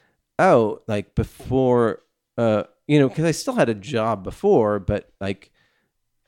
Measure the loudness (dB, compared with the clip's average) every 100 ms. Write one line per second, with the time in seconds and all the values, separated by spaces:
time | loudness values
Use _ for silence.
0 | _ _ _ 0 4 4 2 -2 -6 -6
1 | -4 -6 -6 -8 -4 0 2 2 2 -2
2 | _ _ _ -4 0 0 -2 _ 0 2
3 | 2 0 -2 -2 -4 -2 0 -2 -6 -4
4 | -4 -4 -8 -4 0 2 2 -2 -4 -6
5 | -6 -10 -8 -8 _ _ _ _ _ _
6 | _ _